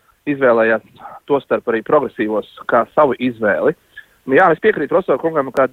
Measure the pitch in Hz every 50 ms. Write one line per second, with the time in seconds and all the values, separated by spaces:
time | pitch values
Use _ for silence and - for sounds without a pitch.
0 | _ _ _ _ - 147 143 135 135 120 117 117 113 113 113 110 - _ _ -
1 | - - - - _ - 143 135 - - 120 107 - 123 113 110 - - 151 147
2 | 131 107 - - 107 107 110 104 - - - - - - 131 117 113 - - 151
3 | 151 135 - - 123 131 117 110 110 101 87 78 101 143 165 _ _ _ - -
4 | - _ _ _ - 131 135 160 185 170 160 - - 214 202 - 147 131 156 190
5 | 185 - 143 127 151 165 160 151 135 131 - 143 135 131